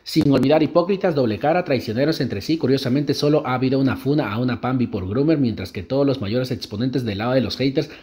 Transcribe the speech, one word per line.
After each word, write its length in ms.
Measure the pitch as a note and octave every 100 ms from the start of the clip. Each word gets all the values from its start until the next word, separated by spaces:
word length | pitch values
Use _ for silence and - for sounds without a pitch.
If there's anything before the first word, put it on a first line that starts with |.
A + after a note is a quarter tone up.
Sin 280 | - D#3+ D3
olvidar 300 | C3 C3+ D#3
hipócritas, 520 | D3 E3+ F3 F#3+ F#3
doble 260 | C#3+ A#2 G#2
cara, 260 | C#3+ F3+ D#3+
traicioneros 560 | B2+ - A2 D3 D#3
entre 200 | A#2+ G#2
sí. 160 | - D#3+
Curiosamente, 560 | B2 C3+ B2 C#3 C#3+
solo 320 | C3+ D3 D3+ B2+
ha 80 |
habido 260 | B2+ B2+ C3+
una 180 | C3+ F#2+
funa 340 | C3+ D3+ A2
a 60 | A2
una 240 | B2+ B2
Pambi 260 | B2+ C3 A2+
por 220 | G#2 F#2
groomer, 280 | A2+ D3+ D3+
mientras 360 | B2 F#2+ F#2
que 100 | G#2
todos 220 | - C3+ C#3
los 160 | F2
mayores 300 | G2 B2 B2+
exponentes 520 | A2+ - G#2 C3 C3+
del 140 | A2+ G2
lado 160 | A#2+
de 80 | C3
los 160 | G#2 -
haters 320 | C#3 D3+ D#3+ -